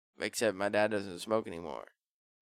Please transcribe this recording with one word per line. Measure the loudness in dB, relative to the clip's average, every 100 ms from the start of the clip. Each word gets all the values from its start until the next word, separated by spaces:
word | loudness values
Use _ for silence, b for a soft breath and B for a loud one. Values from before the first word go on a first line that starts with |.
| _ -6
except | -4 2 2 2
my | 2
dad | 4 4
doesn't | 2 -2 -6
smoke | 0 0 0
anymore. | -6 -8 -8 -10 _ _ _ _ _